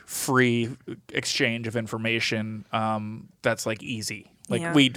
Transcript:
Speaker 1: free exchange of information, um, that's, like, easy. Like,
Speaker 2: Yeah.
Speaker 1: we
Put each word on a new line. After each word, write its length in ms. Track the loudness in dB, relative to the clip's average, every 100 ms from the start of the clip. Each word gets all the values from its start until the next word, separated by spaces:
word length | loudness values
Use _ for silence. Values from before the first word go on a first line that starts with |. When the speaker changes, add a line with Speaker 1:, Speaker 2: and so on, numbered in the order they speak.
| -10
Speaker 1:
free 640 | -4 2 6 6 4 0 -4 -12 -14 -6
exchange 540 | -4 -2 0 0 0 -4
of 80 | -4
information, 920 | -4 -4 0 0 0 -2 -4 -8 -6
um, 580 | -2 0 -2 -4 -10 -14 _
that's, 240 | 0 0 -2
like, 160 | -4
easy. 500 | -6 -6 -6 -8 -12 _ -4
Like, 120 | -2
Speaker 2:
Yeah. 120 | 2
Speaker 1:
we 200 | 4 4